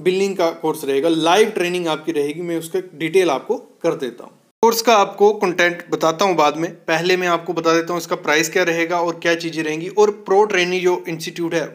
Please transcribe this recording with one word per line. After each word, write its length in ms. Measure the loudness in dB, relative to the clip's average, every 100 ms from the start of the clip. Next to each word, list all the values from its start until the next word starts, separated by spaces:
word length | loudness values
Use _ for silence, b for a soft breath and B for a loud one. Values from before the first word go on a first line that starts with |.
बिलिंग 360 | -2 0 -2 0
का 140 | -2
कोर्स 340 | 0 -4 -4
रहेगा। 240 | -2 0 0
लाइव 400 | 2 2 4 2
ट्रेनिंग 360 | 0 -2 -2 -4
आपकी 260 | -4 -4
रहेगी, 300 | -4 -4 -6
मैं 160 | -6 -6
उसका 220 | -4 -6 -6
डिटेल 360 | -8 0 2 2
आपको 260 | 0 -2 -6
कर 380 | -8 _ -4
देता 300 | -2 -6 -10
हूँ। 80 | -18 _ _ _
कोर्स 200 | 2 4
का 140 | 4 4
आपको 360 | 4 4 2
कंटेंट 500 | 4 0 2 0 0 -4
बताता 340 | 0 0 2
हूँ 100 | 2 4
बाद 200 | 2 0
में, 140 | -6 -6
पहले 320 | -4 0 0 0
मैं 120 | 0
आपको 240 | -2 -2
बता 200 | -2 2
देता 180 | 2 0
हूँ 80 | -4
इसका 160 | -4 -4
प्राइस 340 | 0 0 2
क्या 120 | 0
रहेगा 380 | 0 0 -2 -2
और 180 | -2 -2
क्या 120 | -2
चीज़ें 280 | -2 -4 -6
रहेंगी। 240 | -6 -6 -4
और 220 | 2 2 0 0
प्रो 180 | 2
ट्रेनिंग 380 | 4 2 0 0
जो 200 | 0 0 -4
इंस्टीट्यूट 460 | -8 -8 -6 -4
है 120 | -2 -4